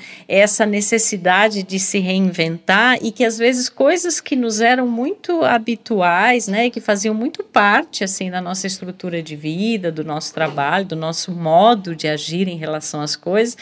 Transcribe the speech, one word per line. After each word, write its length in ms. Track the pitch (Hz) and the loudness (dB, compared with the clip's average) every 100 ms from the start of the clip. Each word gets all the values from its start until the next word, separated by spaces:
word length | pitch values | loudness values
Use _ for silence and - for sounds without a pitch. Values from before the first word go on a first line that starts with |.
| - - - | -6 -18 0
essa 360 | 190 208 - | 4 4 4
necessidade 1000 | 214 208 208 226 - 202 175 185 220 208 | 0 0 0 0 0 0 2 4 4 0
de 160 | 190 190 | -4 -4
se 180 | - 202 | -2 -2
reinventar 1000 | 180 190 190 175 160 165 - 196 240 247 | 0 2 0 0 -2 -2 0 2 4 2
e 80 | 226 | -2
que, 140 | 214 | 0
às 120 | 233 226 | 0 2
vezes, 320 | 233 254 247 | 0 0 -2
coisas 520 | - 277 349 349 - | 0 2 2 0 -4
que 160 | - 262 | -2 -2
nos 240 | 240 214 | 0 2
eram 260 | 233 254 247 | 2 4 0
muito 560 | 233 262 415 - 339 | -2 -4 -4 -4 0
habituais, 1040 | 277 240 226 226 - 220 175 175 220 247 208 | 2 2 0 -6 -2 0 2 4 2 2 0
né, 200 | 196 247 | 0 0
e 40 | |
que 100 | 240 | -2
faziam 360 | 208 202 214 220 | -2 0 0 -2
muito 260 | 247 - | -4 -6
parte, 600 | 415 240 202 220 330 - | 0 4 6 4 2 -4
assim, 260 | 190 190 185 | -6 -4 -6
da 100 | 180 | -6
nossa 280 | 175 185 196 | -6 -6 -6
estrutura 520 | 190 180 180 180 170 | -6 -10 -10 -6 -6
de 140 | 160 | -6
vida, 560 | 151 156 165 220 226 180 | -8 -6 -2 -2 -2 -2
do 140 | 156 | -4
nosso 280 | 151 151 - | -4 -6 -6
trabalho, 520 | - 156 147 143 180 | -4 -2 -2 0 0
do 100 | 190 | -2
nosso 380 | 160 160 165 - | -4 -4 -4 -6
modo 640 | 170 160 165 214 240 185 160 | -4 4 6 6 4 0 -4
de 100 | 156 | -4
agir 220 | 151 151 | -4 -4
em 300 | 170 190 170 | -4 -4 -4
relação 420 | 156 156 151 151 | -6 -6 -6 -6
às 160 | 147 - | -6 -6
coisas, 400 | - 196 240 - | -2 0 0 -4